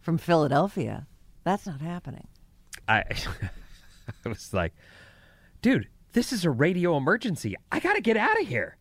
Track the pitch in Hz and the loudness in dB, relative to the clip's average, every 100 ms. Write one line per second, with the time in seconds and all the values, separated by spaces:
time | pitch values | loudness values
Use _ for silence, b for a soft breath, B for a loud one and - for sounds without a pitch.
0 | - 170 - 170 147 139 196 196 113 107 | 0 -2 4 4 6 2 2 -2 -4 -6
1 | 143 - - - - 202 - 139 160 175 | -12 -20 -20 -8 -2 -2 -4 -10 -8 -10
2 | 147 - - - - _ - - - 110 | -12 -16 -18 -20 -20 _ -20 -14 0 0
3 | - - - - 98 - - - - - | 0 -6 -6 -6 -8 -10 -18 -20 -20 -20
4 | - - - - - 95 85 - b b | -16 -10 -8 -10 -4 -2 -2 -4 b b
5 | b b b b b b 233 226 101 - | b b b b b b 2 2 0 -14
6 | - - 240 247 170 117 156 180 175 151 | -2 -2 -2 0 0 2 2 2 2 2
7 | 135 220 240 156 110 90 _ 311 349 415 | 2 2 0 -4 -4 -8 _ -2 0 0
8 | 226 220 240 440 294 117 80 - | 2 2 2 2 0 -2 -4 -10